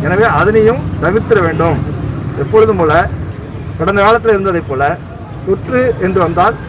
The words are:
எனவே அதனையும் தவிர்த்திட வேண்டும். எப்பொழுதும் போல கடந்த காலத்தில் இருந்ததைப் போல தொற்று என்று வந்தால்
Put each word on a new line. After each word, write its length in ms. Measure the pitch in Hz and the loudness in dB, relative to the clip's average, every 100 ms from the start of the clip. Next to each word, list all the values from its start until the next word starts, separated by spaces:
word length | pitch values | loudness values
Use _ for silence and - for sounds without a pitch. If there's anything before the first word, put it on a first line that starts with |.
எனவே 220 | 151 185 226 151 | 0 2 2 2
அதனையும் 400 | 180 220 214 262 - - | 2 4 4 2 -2 -2
தவிர்த்திட 380 | 226 214 - 220 170 | 0 0 2 2 2
வேண்டும். 320 | 160 165 160 - - - - - - | 0 0 0 -4 -6 -6 -6 -6 -6
எப்பொழுதும் 380 | 143 214 220 196 | 0 4 4 4
போல 120 | 160 156 196 - - - - - - - | 2 2 0 -4 -8 -10 -12 -12 -10 -4
கடந்த 220 | 165 202 | -2 2
காலத்தில் 320 | 202 233 226 | 4 4 2
இருந்ததைப் 340 | 208 190 170 156 | 2 2 -2 -4
போல 280 | 135 143 175 - - - - - | -2 -2 -2 -10 -14 -14 -10 -4
தொற்று 480 | 196 - 254 254 - | -4 0 0 0 0
என்று 200 | 185 190 | 0 0
வந்தால் 340 | 165 170 190 240 | 0 2 0 0